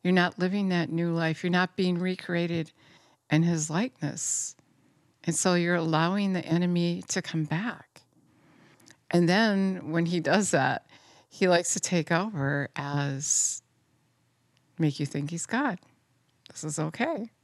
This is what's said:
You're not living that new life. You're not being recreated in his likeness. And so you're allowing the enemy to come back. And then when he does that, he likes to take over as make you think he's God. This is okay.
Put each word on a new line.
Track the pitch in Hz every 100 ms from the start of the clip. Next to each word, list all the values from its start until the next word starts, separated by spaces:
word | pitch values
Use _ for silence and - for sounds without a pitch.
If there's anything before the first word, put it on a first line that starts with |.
You're | 180
not | 185 175 -
living | 180 202 196
that | 175 165
new | 165 170
life. | 165 160 160
You're | 180
not | 180 185 -
being | 180 170
recreated | 185 185 - 175 175 170 156 _ _ - _ _ _
in | 156
his | 170 165 156
likeness. | 160 247 _ 147 - - - - - _ _ _ _ _ _ -
And | 160
so | 185 175
you're | 170 175
allowing | 160 160 170 196 202
the | 180 -
enemy | 170 180 175 170 175 -
to | 190
come | - 165
back. | 151 156 233 156 - - _ _ _ _ _ _ - _ - - _
And | 175 170
then | 185 226 196 190 185 156
when | 165 170
he | 175
does | 139 185 185
that, | 156 131 120 _ - - - _
he | - 185
likes | 175 175
to | 196
take | - 175 151
over | 170 208 190 139 143 139 -
as | 143 143 143 139 147 - - - _ _ _ _ _ _ _ _ _ _ _ -
make | 160 139
you | 147
think | 147 143
he's | 170 -
God. | 226 285 180 _ _ _ _ _ _ -
This | -
is | 151 151
okay. | 156 - 277 294 226 _